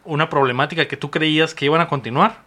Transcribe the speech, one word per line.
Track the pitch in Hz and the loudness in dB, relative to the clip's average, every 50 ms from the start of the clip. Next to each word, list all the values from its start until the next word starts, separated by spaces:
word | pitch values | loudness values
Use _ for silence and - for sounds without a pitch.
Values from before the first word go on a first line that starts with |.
| - | -10
una | - 156 143 160 165 | -4 -2 0 0 0
problemática | 160 147 135 127 123 127 139 147 - 165 143 - | 2 2 2 2 2 0 -2 -2 -2 -2 -4 -2
que | - | -4
tú | - - 143 | -6 -6 -6
creías | - 165 156 156 156 156 160 160 160 | -2 -2 0 2 2 2 0 0 -2
que | - 139 | -2 0
iban | 139 156 165 170 | 2 2 2 2
a | 165 | 0
continuar | 151 139 107 117 120 143 190 226 - - - | -2 -4 -4 -2 0 2 2 2 0 -4 -14